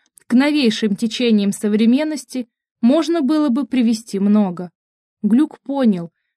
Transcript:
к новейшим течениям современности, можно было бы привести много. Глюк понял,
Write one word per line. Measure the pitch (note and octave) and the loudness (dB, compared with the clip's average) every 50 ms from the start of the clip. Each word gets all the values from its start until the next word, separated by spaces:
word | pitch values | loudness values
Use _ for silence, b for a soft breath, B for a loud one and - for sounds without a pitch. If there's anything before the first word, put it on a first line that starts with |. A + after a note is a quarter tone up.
| b b b b _ | b b b b _
к | - | 0
новейшим | A#3 B3+ C4+ D4+ D4 D4+ B3+ A3 A3 - A3 G#3 G3+ | 0 2 2 2 0 2 0 0 0 0 -2 -4 -2
течениям | - A#3 A3 - - B3 A#3 A3 G#3 G3+ G3+ | -2 -4 -6 -4 -2 0 2 2 2 2 0
современности, | F#3+ - - G#3 G#3 G#3 A#3 A3+ B3 C#4+ D#4 D#4 D#4 - - - - B3+ A3+ _ _ _ _ _ _ - | -4 -4 -4 -2 0 2 2 2 2 2 0 -2 -6 -8 -10 -10 -10 -10 -10 _ _ _ _ _ _ 0
можно | A3+ A#3 C#4+ E4 D#4+ D#4 E4+ E4+ | 2 2 2 2 2 0 -2 0
было | C4+ B3 D#4 D4+ D4+ D4 | 0 0 0 0 0 0
бы | A3+ C#4+ C4+ | 0 -2 -4
привести | - - C4 A3+ A#3 A3+ A3 - - - F#3+ | -2 -2 0 0 0 0 -2 -6 -8 -6 -2
много. | G3 G3+ G#3 G#3+ G#3 F#3 F3 F3+ F3+ F3 _ _ _ _ _ _ _ _ _ _ | 0 2 2 2 2 0 -4 -8 -12 -14 _ _ _ _ _ _ _ _ _ _
Глюк | G#3 G3+ A3 C4 D#4+ - - - | -2 0 2 2 2 0 -4 -12
понял, | _ - C#4 C#4 C4 A3 F#3+ F3 E3+ E3 _ _ _ _ _ | _ -6 -2 0 0 0 0 0 -4 -12 _ _ _ _ _